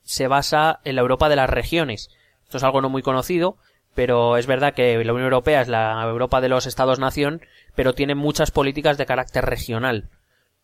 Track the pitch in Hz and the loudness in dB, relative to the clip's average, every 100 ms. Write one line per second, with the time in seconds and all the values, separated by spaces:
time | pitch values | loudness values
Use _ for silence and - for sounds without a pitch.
0 | - - 131 139 - 151 156 - 147 131 | -10 -4 0 0 2 2 2 0 -4 0
1 | 123 127 151 143 127 123 - 170 143 107 | 0 2 2 2 2 0 -2 -2 -2 -6
2 | - _ _ _ _ 127 131 135 135 135 | -14 _ _ _ _ -2 0 0 0 -2
3 | 135 131 - 175 180 - _ _ _ - | -2 -2 0 0 0 -4 _ _ _ -2
4 | 123 120 120 120 127 131 143 - 123 117 | 2 4 4 2 2 0 0 2 2 2
5 | 113 120 131 127 156 147 123 113 110 113 | 0 0 2 2 2 2 2 0 0 -2
6 | 113 117 127 131 127 127 127 123 131 127 | -4 -2 0 0 2 0 -2 -2 0 2
7 | 131 147 143 165 - _ _ - 131 135 | -2 -2 -2 -4 -12 _ _ -2 -2 0
8 | 143 143 147 156 151 156 139 143 151 143 | -2 -2 -2 0 0 0 -2 0 0 0
9 | 160 127 127 131 127 117 - 113 127 107 | -2 -2 -2 -2 -2 -4 -6 -4 -2 -4
10 | - _ _ _ _ _ | -6 _ _ _ _ _